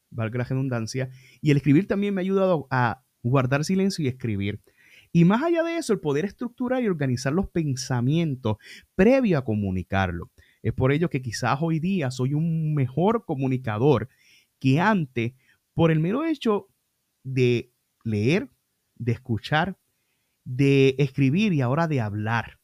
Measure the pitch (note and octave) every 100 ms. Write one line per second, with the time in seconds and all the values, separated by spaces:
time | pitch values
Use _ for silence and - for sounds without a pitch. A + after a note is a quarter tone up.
0 | _ A2 A2 B2 B2 C3 C3+ A#2+ A2+ C3
1 | B2+ - - _ D3+ C#3+ D3+ C#3+ G3+ G3+
2 | G3+ G3 F#3 G3 F#3+ E3+ - C3 A#2+ G2+
3 | _ _ A#2+ C#3 B2+ C#3 D#3 F#3+ F#3+ F#3+
4 | C#3+ C3 A#2 G2+ G2+ G#2 _ _ _ -
5 | _ E3 E3+ G#3+ E4 E4+ E4 E4 - G3+
6 | D3+ C#3 G3 - A#3+ - B3 B3+ A#3 E3+
7 | C3+ A#2+ C#3 D#3+ G3 F3+ D#3 C3 - B2
8 | A#2+ D#3+ E3 C3 A#2 G#2+ - - - -
9 | G3+ C4+ A#3+ D#3 B2+ G#2+ G2+ F#2 F2 F#2+
10 | F#2 E2+ E2 _ _ _ - - C3 D3
11 | E3+ C#3+ B2+ - A#2+ C3+ E3 D#3+ E3+ G3
12 | C3 B2+ B2+ D3 E3 D#3+ D#3 D3+ B2+ -
13 | F#3 A#3 - C3+ C3+ C3 B2+ G#2+ C3+ A#2
14 | - _ _ _ _ _ C3 C3+ G3 G#3+
15 | D3+ - A#2 - _ _ _ - E3 D#3
16 | D#3+ A#3+ E4 D#4 A#3 G3+ - _ _ _
17 | _ _ C3 C3 B2 A#2+ - _ _ _
18 | A#2 G#2+ G#2+ F#3 C4+ _ _ _ _ -
19 | A#2+ A2+ - G#2+ - D3 F3+ F#3 _ _
20 | _ _ _ _ - B2+ C#3 C#3 C3+ C3
21 | D3 - C3+ D#3+ A3 D#3 B2 C#3+ E3 C#3+
22 | G#2+ G#2 G#2+ A#2 - -